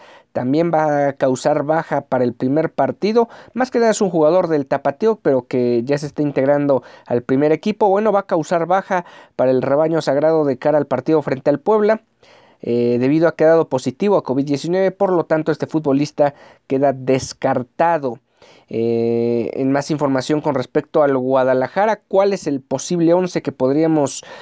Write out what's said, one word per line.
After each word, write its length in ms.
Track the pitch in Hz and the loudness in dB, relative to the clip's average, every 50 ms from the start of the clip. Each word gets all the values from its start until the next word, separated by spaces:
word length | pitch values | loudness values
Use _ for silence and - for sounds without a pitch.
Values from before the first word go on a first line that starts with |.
| - - - - _ _ - | -20 -20 -20 -20 _ _ -8
también 380 | - 123 127 139 156 170 170 | -6 -2 0 0 0 0 2
va 380 | 165 156 156 156 147 143 143 143 | 0 0 0 0 0 0 0 -2
a 40 | 131 | -2
causar 480 | - 147 135 131 - - 151 151 151 139 | -2 0 0 0 0 0 0 0 0 0
baja 400 | 143 156 165 - - 160 139 - | -2 -2 -2 -2 -2 -4 -6 -4
para 200 | - 131 127 123 | -2 -2 -2 0
el 120 | 123 123 | -2 -2
primer 360 | - 135 127 139 156 160 160 | -4 -4 -2 0 0 -2 -2
partido. 600 | _ - 139 127 - - - 202 220 240 233 233 - - - - - | _ -2 -2 -2 -2 -2 -2 0 0 0 0 -2 -4 -20 -20 -10 -6
Más 160 | 233 262 - | -4 -4 -2
que 80 | - 240 | 0 0
nada 120 | 233 226 | 2 2
es 120 | 208 - 214 | 2 0 0
un 80 | 185 | 0
jugador 380 | 170 165 151 151 175 185 180 165 | 2 2 4 4 4 2 2 2
del 180 | 160 147 135 | 0 -2 -2
Tapatío, 520 | - 143 135 - 139 139 - 220 220 220 - - | -2 -4 -2 -2 -2 -2 0 0 -2 -2 0 0
pero 240 | 160 135 127 123 | 0 0 0 0
que 340 | - - 127 123 120 120 117 117 | -2 -2 0 0 2 0 0 0
ya 120 | 135 143 | -2 -2
se 100 | 143 151 | -4 -4
está 140 | 143 - - | -6 -6 -4
integrando 600 | 151 143 - 143 131 139 147 147 147 143 139 123 - - - - - | -4 -2 -2 0 2 2 2 2 2 2 0 0 -2 -6 -20 -16 -8
al 160 | - 120 120 120 | -4 -4 -4 -2
primer 300 | - 131 135 147 151 156 | 0 0 2 2 2 0
equipo. 360 | 156 - 214 208 - 214 196 | 0 -2 -4 -2 0 2 2
Bueno, 240 | 190 202 220 220 196 | 2 2 2 0 0
va 80 | 202 | 0
a 60 | 196 | 0
causar 400 | - 196 165 151 - 180 170 165 | -2 -2 -4 -2 -2 -2 -2 0
baja 400 | 165 185 196 190 - 196 180 170 - - - - _ _ | 0 -2 -2 -2 -2 -4 -4 -6 -8 -16 -20 -20 _ _
para 160 | - 127 131 | -2 0 2
el 120 | 131 127 127 | 2 2 0
rebaño 400 | 131 135 147 160 160 165 156 - | 0 0 0 0 0 0 -2 0
sagrado 420 | 151 135 143 151 160 165 160 151 | 0 0 2 2 2 2 2 2
de 140 | 143 127 - | 0 -2 -2
cara 180 | - 147 151 | 0 0 2
al 100 | 147 143 | 0 0
partido 360 | - 131 120 - - 160 151 143 | 0 -4 -4 -2 0 0 0 0
frente 260 | 151 135 135 - 151 | -2 -4 -2 0 0
al 100 | 143 139 | 0 0
Puebla, 440 | - 208 220 214 208 208 220 220 _ _ _ _ _ - - - _ _ _ _ | 0 0 2 2 4 2 0 0 _ _ _ _ _ -20 -20 -20 _ _ _ _
eh, 380 | - - 117 120 120 120 120 120 | -6 -2 0 0 2 2 2 2
debido 280 | 127 135 151 160 165 160 | 2 2 2 2 2 2
a 60 | 156 | 2
que 100 | - 156 | 2 4
ha 40 | 160 | 4
dado 220 | 165 165 156 - | 4 4 2 0
positivo 480 | 135 127 - 127 - - 196 208 196 160 | -2 -4 -4 -4 -4 -2 0 0 2 0
a 60 | - | 0
covid 200 | - 123 139 139 | -2 -2 -2 -2
diecinueve, 460 | 147 147 143 - 160 175 185 190 185 | -2 -2 -4 -2 -2 -2 0 0 0
por 200 | 185 - 202 185 | 0 0 0 0
lo 140 | 185 165 151 | 0 0 0
tanto 280 | - 160 156 156 - 151 | 0 -2 -2 0 -2 -4
este 140 | - 147 | -4 -4
futbolista 680 | - - 156 156 147 135 139 147 - - - 147 143 - - - - - _ _ | -4 -4 -2 0 0 0 0 0 -2 -2 0 0 0 -2 -4 -20 -20 -20 _ _
queda 260 | - 131 135 143 139 135 | -4 -2 0 0 0 -2
descartado. 1300 | 131 131 127 131 131 - - - - - 135 131 127 123 - _ - 165 170 170 156 139 127 117 - _ _ _ _ _ - - _ _ - | -2 -2 0 0 0 -2 -6 -10 -4 -2 -2 -2 -2 -4 -6 _ -2 0 0 0 0 -2 -6 -8 -10 _ _ _ _ _ -20 -20 _ _ -10
Eh, 840 | - 113 113 117 117 117 117 117 117 117 117 120 120 117 110 - - | -6 -4 -2 0 0 0 0 0 0 0 0 0 -2 -2 -4 -4 -4
en 180 | - 135 135 139 | -4 -2 0 0
más 180 | 139 139 - | -2 -2 -2
información 520 | 160 143 151 139 135 131 127 - 151 151 147 | -4 -2 -2 0 -2 -2 -2 -2 -2 -2 0
con 120 | 156 131 | -2 -2
respecto 480 | 131 123 - - 151 - - - 160 147 | -2 -4 -2 -2 -4 -2 0 0 2 2
al 140 | 139 135 | 2 2
Guadalajara, 840 | 127 127 131 131 131 127 131 131 131 127 123 - 190 202 220 208 - _ - | 0 0 0 2 2 2 2 2 0 0 -2 -2 0 0 0 0 -4 _ -2
¿cuál 260 | - 190 196 196 202 | 0 2 2 2 0
es 120 | 180 - | -2 -4
el 140 | 156 143 135 | -4 -6 -6
posible 540 | - - 135 131 - - 175 170 165 165 170 | -4 -6 -6 -6 -4 -4 -2 0 2 2 2
once 260 | 180 185 175 - 160 | 2 0 -2 -4 -6
que 120 | - 139 131 | -6 -6 -4
podríamos... 680 | - 131 131 139 156 165 160 160 151 139 135 - - - - - - | -2 0 0 0 2 0 2 2 0 0 -2 -4 -8 -14 -16 -20 -20